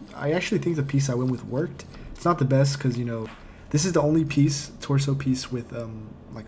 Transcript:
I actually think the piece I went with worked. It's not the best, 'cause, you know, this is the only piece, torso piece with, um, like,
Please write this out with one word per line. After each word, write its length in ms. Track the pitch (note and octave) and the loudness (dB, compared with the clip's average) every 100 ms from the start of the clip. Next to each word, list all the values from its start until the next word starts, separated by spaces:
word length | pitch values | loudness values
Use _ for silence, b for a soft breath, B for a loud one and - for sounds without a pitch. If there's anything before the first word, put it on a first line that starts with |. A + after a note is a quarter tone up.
| - | -12
I 200 | - C#3+ | -4 0
actually 260 | E3+ - F#3+ | 0 2 0
think 160 | E3 D#3+ | 2 0
the 80 | |
piece 260 | C3+ C#3 C3+ | 2 2 2
I 60 | B2 | 0
went 160 | C3 | 0
with 140 | B2 G#2 | -2 -4
worked. 400 | B2 A#2 - - B B | -4 -4 -6 -16 B B
It's 120 | - F3 | -2 0
not 120 | E3+ | 2
the 80 | C3+ | 4
best, 340 | C3+ C#3 C#3 | 6 4 2
'cause, 180 | C3 A#2 | 0 0
you 80 | A#2+ | -4
know, 220 | A2+ A2 - B B B | -4 -8 -12 B B B
this 160 | D3+ F#3 | 0 2
is 80 | |
the 80 | E3 | 2
only 240 | D3 D#3+ D3 | 4 4 2
piece, 460 | - D3 - - - | 4 4 2 -6 -12
torso 340 | - C#3 C#3 C#3 | 0 2 2 0
piece 360 | C3 B2+ - | 0 -2 -2
with, 200 | B2 - | -8 -6
um, 360 | A#2+ A2+ A2 G#2+ - - | -10 -10 -12 -14 -16 -16
like, 100 | A#2+ | -14